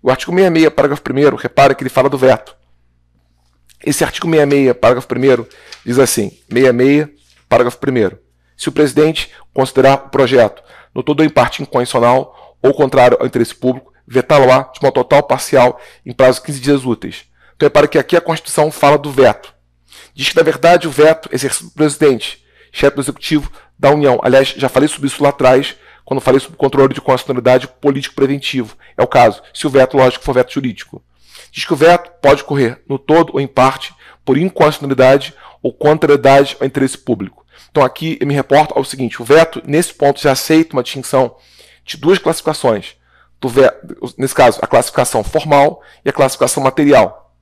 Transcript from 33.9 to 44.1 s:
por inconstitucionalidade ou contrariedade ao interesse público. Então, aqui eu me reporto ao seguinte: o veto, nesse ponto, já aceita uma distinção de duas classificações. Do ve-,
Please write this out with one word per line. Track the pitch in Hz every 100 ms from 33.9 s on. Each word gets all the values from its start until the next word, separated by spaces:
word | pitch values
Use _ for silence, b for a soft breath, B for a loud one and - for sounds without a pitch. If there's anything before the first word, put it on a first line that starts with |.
| b b b
por | - 135
inconstitucionalidade | 185 - 151 151 139 131 131 139 - B B B
ou | 127
contrariedade | - 143 156 151 143 135 139 139 -
ao | 135
interesse | 135 135 -
público. | - 98 98 _ _ b b
Então, | 151
aqui | 131 - 156 160
eu | 143
me |
reporto | 143 135 139 151 -
ao |
seguinte: | 135 135 120 -
o |
veto, | 117 151 165 127
nesse | - 147 175
ponto, | - 143 139
já | 147
aceita | 131 - 160 160
uma | 135
distinção | 123 139 - 135 120 b b b b b
de | - -
duas | 143 190
classificações. | - 160 - 156 131 107 - _ _ _ _ _
Do | 131
ve-, | 120 131 - - - 123